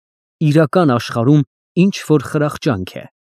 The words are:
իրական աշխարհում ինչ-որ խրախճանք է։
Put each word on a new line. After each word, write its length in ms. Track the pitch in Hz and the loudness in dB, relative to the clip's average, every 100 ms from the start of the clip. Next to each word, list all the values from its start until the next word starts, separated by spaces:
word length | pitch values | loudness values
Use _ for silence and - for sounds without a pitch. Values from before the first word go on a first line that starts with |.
| _ _ _ - | _ _ _ -4
իրական 540 | 156 147 156 185 156 | 2 2 2 2 2
աշխարհում 480 | 120 - 127 123 151 131 _ _ - | 0 -2 -2 2 2 2 _ _ 0
ինչ-որ 440 | 196 - - 151 | 0 0 0 0
խրախճանք 720 | - 151 151 - 156 98 92 | 0 -4 -4 -4 -4 -4 -6
է։ 100 | - - _ _ | -14 -18 _ _